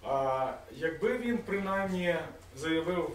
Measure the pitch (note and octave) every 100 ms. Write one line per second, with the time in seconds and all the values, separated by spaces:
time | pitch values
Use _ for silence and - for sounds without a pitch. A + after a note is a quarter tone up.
0 | C3+ C3+ C3+ C3 C3 - - C3+ D#3+ -
1 | G#3+ B3 A#3+ A#3 F#3 G3 G3 G3 F#3+ F3+
2 | F3 E3 D3+ - - C3+ D#3+ E3 E3 F3+
3 | D#3